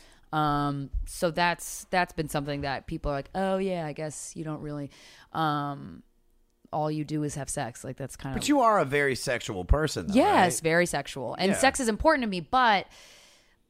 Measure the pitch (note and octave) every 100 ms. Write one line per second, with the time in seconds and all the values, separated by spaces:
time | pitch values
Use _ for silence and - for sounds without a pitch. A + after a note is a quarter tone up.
0 | - _ _ D#3 D3+ D3 C#3+ C#3+ C#3 -
1 | - - F3 D#3+ F3 E3+ - - - F#3
2 | F3 - D3+ D3+ C#3+ C#3+ C#3 B2 - D#3+
3 | D3+ C#3 - F#3 F#3+ F#3+ F#3+ F3 D3+ C#3+
4 | D#3 - - - D#3 D3+ D3 D3 C#3 -
5 | - - - D#3+ D#3 D3+ C#3+ C#3 C3+ D#2+
6 | - _ _ _ _ _ _ D3+ D#3 D#3
7 | D3 D3+ D3 C#3+ C3+ D3 A#2 - C3+ B2+
8 | C3+ - C3+ C3+ - C#4+ A3+ G3+ C#3 D3
9 | C#3 B2 C3+ A#2 - F#2+ F2+ D3 D#3 A2
10 | F2+ A3 G4 D#4+ F3+ - E3 E3+ F3 D3
11 | - C#3 A#2+ C#3 F#3 F#3+ C4+ C4+ A3+ G#3
12 | D#4+ D4 A3+ F3+ D3+ B3+ A#3+ G3 - -
13 | - - - _ _ _ _